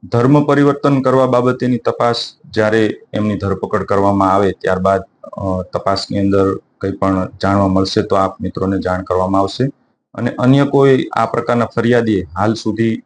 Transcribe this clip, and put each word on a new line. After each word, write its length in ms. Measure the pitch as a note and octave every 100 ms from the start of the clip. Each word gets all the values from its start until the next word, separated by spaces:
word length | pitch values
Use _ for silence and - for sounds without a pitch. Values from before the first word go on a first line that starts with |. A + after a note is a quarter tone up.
ધર્મ 400 | G2+ A#2+ A#2+ D3
પરિવર્તન 580 | C#3+ C#3+ C#3+ C#3+ C#3+ C#3
કરવા 240 | C3 C3 B2+
બાબતેની 520 | B2 B2 B2 B2+ B2
તપાસ 560 | - A2+ A#2 A#2 - - -
જ્યારે 560 | G#2+ G#2+ A2 A2 - -
એમની 220 | G#2+ G#2 G2+
ધરપકડ 480 | G2 F#2+ - G#2
કરવામાં 500 | F#2+ G2+ G2 G2+ F#2+
આવે 180 | F#2+ G2+
ત્યારબાદ, 500 | F2+ - F#2 F#2+ G2 - _
અ, 380 | - - G2 F#2 F2+
તપાસની 460 | - - G2 - G2+
અંદર 360 | G2 G2 G2 F#2+
કંઈ 360 | _ _ G2
પણ 380 | G2 F#2+ F#2+ F#2 -
જાણવા 260 | G2 G2+ G2
મળશે 340 | F#2+ F#2+ -
તો 140 | G#2 G2+
આપ 260 | F#2+ -
મિત્રોને 380 | F2+ - F#2+ G2
જાણ 240 | F2+ F2+
કરવામાં 380 | F#2 F#2 F#2 G2
આવશે 280 | G2 - C3 - _ _ _
અને 180 | - A#2+ -
અન્ય 260 | B2 C3+ C#3+
કોઈ 400 | C#3+ C3+ C3 - -
આ 80 | A2+
પ્રકારના 400 | - - A#2+ A2+
ફરિયાદી 560 | - A2+ A#2+ A2+ G2+
હાલ 300 | F2 F2+ G#2
સુધી 480 | A2 A2+ A2 A2+ A3+